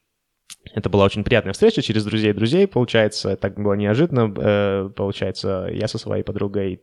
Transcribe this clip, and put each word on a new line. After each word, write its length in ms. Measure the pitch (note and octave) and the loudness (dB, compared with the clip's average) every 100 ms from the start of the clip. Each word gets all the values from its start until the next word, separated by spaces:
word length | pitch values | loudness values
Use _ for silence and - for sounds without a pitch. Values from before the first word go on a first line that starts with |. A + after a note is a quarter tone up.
| _ _ _ _ _ - - | _ _ _ _ _ -20 -10
это 160 | - G2+ | -6 0
была 140 | G2+ | 4
очень 200 | G2 - | 4 2
приятная 280 | G2+ A#2 F#2 | 0 0 0
встреча 260 | G2 A3 - | 2 2 2
через 240 | - G#2+ | 0 -2
«Друзей 280 | G#2 A2 G#2+ | 0 0 0
друзей». 320 | G#2 A2+ E3+ G3 | 2 2 2 2
Получается, 680 | - A#2+ A#2 G#2+ - G2 G2 | 2 2 4 2 0 -4 -4
так 180 | G2+ G2 | -4 -2
было 140 | G#2 | 0
неожиданно, 580 | G2+ G#2 A2 E3+ C#3 A2+ G2 | 0 2 2 2 2 0 0
э, 520 | G#2+ G2+ G2+ G2 G2 | 0 2 0 -2 -4
получается, 760 | - G2+ - G2 F#2+ G2+ F#2+ F#2 | -4 -4 -4 -6 -4 -4 -4 -4
я 160 | E2 - | -4 -4
со 80 | A2 | -6
своей 240 | A2+ G2+ | -6 -6
подругой, 540 | G2+ G2+ G#2 G2+ G2 F#2 | -4 -4 -4 -2 -4 -6